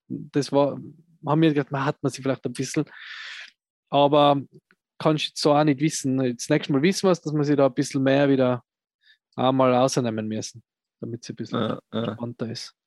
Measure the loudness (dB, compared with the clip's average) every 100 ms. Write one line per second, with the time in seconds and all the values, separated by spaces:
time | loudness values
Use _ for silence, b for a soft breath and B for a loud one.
0 | _ -12 -4 -4 0 2 2 -2 -14 -20
1 | _ _ -2 2 4 2 -2 -4 -4 -4
2 | -6 -4 -6 -4 -6 -8 -6 -4 -6 B
3 | B B B B B _ _ _ _ 2
4 | 4 6 4 2 -4 -18 _ _ _ _
5 | 0 0 -4 -2 2 4 2 2 -2 -2
6 | -2 0 -2 -4 -2 -2 0 0 2 2
7 | 2 0 -2 -2 2 4 2 2 -4 0
8 | 2 2 4 2 2 -2 _ _ _ _
9 | b b _ -2 0 4 4 4 2 0
10 | -2 -4 -6 -6 -8 -14 _ _ _ _
11 | -12 -12 -12 -12 -6 -4 -4 -6 _ -6
12 | -6 -6 -10 -8 -10 -10 -14 _